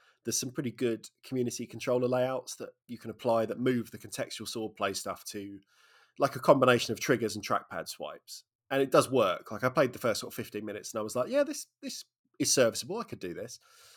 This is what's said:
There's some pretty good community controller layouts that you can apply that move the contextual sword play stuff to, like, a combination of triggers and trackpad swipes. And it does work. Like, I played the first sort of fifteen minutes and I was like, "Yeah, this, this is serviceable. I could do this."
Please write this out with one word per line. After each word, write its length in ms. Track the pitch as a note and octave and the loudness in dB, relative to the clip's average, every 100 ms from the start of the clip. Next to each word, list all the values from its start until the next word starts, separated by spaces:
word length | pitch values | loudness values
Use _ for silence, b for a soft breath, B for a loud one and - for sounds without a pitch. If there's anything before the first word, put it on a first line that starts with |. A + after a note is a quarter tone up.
| b b | b b
There's 160 | - - | -4 -2
some 100 | B2+ | -2
pretty 220 | B2 C3 | -4 -6
good 360 | G#2+ B2+ A2 - _ | 0 0 0 -6 _
community 420 | - C3 A#2+ - A#2 | -6 -2 -2 -2 -10
controller 420 | A2+ - B2 B2 | -8 0 2 2
layouts 480 | B2+ B2+ C3 - - | 2 0 -2 -8 -12
that 140 | A2+ - - | -14 -16 -16
you 100 | A#2 | -14
can 120 | A2+ | -12
apply 360 | A2 B2 A2+ A2 | -4 2 2 2
that 140 | G#2+ | 0
move 320 | B2+ B2 A2 | 0 0 -2
the 60 | G#2 | -12
contextual 500 | G#2 - - - G#2+ | -12 -8 -8 -8 -8
sword 260 | A#2 A2 | -6 -6
play 180 | - G2+ | -2 -2
stuff 320 | F#2+ G2 F2+ - | -2 -6 -8 -8
to, 340 | G#2+ G2 G2 _ b b b b - | -10 -10 -14 _ b b b b -2
like, 160 | C#3 | -2
a 60 | C3 | 0
combination 520 | - C#3 B2+ A#2+ - | 6 8 8 6 4
of 60 | A2 | -4
triggers 380 | - A#2+ A2 G#2 | 2 2 2 -4
and 100 | - | -2
trackpad 420 | G#2 - F2+ D#2 | -2 -2 -10 -10
swipes. 540 | - D2 D#2+ - - _ _ - | -10 -12 -12 -18 -20 _ _ -4
And 100 | C3+ | 0
it 80 | C#3 | 6
does 180 | D#3 B2+ | 6 6
work. 440 | B2+ G2 E2+ - | 4 4 2 -4
Like, 100 | G#2+ | -2
I 60 | B2+ | 0
played 240 | B2+ C3+ | 2 2
the 80 | - | 2
first 180 | A#2+ G#2 | -2 -2
sort 120 | - | -4
of 20 | - | -8
fifteen 280 | A2 G#2+ | -8 -6
minutes 280 | G#2 G2+ - | -6 -8 -6
and 60 | A2+ | -6
I 40 | |
was 100 | G#2+ | -4
like, 160 | A#2+ F#3+ | -2 0
"Yeah, 140 | C4+ | 0
this, 220 | C#4+ D4 - _ | 0 -4 -12 _
this 260 | C4+ - - _ _ - | -12 -12 -16 _ _ -4
is 120 | B2 | 2
serviceable. 460 | - A#2 G#2 B2 G#3+ | 4 4 2 -6 -6
I 60 | |
could 160 | - - | -8 -8
do 140 | F2+ | -10
this." 260 | E2+ A2 - b b b | -10 -12 -14 b b b